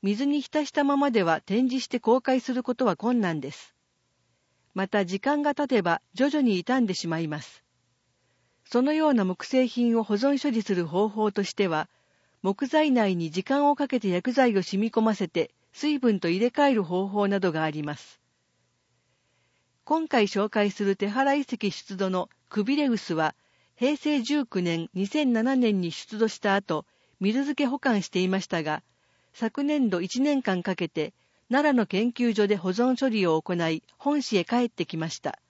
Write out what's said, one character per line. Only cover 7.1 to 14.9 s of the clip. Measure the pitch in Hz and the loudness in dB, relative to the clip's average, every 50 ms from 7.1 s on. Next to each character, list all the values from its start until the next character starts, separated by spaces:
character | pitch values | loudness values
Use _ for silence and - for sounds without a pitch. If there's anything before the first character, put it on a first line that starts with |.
| 165 160 | -4 -2
い | 165 156 | -4 -4
ま | 151 147 | -6 -8
す。 | - - - - _ _ _ _ _ _ _ _ _ _ _ _ _ _ _ _ _ _ _ _ _ | -10 -14 -20 -20 _ _ _ _ _ _ _ _ _ _ _ _ _ _ _ _ _ _ _ _ _
そ | _ - 240 | _ 0 0
の | 254 277 302 | 2 2 2
よ | 311 311 302 | 2 2 4
う | 285 | 4
な | 233 196 | 4 2
木 | 185 180 - - | 0 -2 -4 -8
製 | - - 262 254 240 | 0 2 2 2 2
品 | - 240 240 240 226 226 | 0 0 0 2 2 2
を | 220 | 0
保 | - 214 | 0 -2
存 | 208 233 277 285 269 | 0 2 2 0 2
処 | - 294 | 0 0
理 | 233 226 | -2 -2
す | 208 - 196 | 0 0 -2
る | 175 175 | -2 -2
方 | 156 156 185 208 220 | -2 0 0 -2 0
法 | 202 220 214 214 | 0 0 -2 0
と | 202 - 202 | 0 -2 -4
し | - - | -4 -2
て | - 202 185 | -2 0 0
は、 | 160 151 156 - _ _ _ _ _ _ _ _ _ _ | 0 -2 -4 -6 _ _ _ _ _ _ _ _ _ _
木 | - 185 196 - 285 254 | -4 -4 -2 -2 -4 0
材 | - 311 311 302 | 2 2 4 4
内 | 262 240 214 196 185 | 4 2 2 2 0
に | 175 165 160 | 0 -2 -4
時 | 151 180 190 | -4 -6 -2
間 | - 269 285 294 285 | 0 0 2 4 2
を | 294 | 2
か | - 285 262 | 2 -2 -2
け | - 247 | -2 -2
て | 208 202 | 0 0
薬 | 180 180 - 254 | 0 0 0 0
剤 | 247 269 262 247 214 196 | 2 2 2 4 4 0
を | 180 | -2
染 | - - 190 | 0 -2 -2
み | 214 226 | -2 0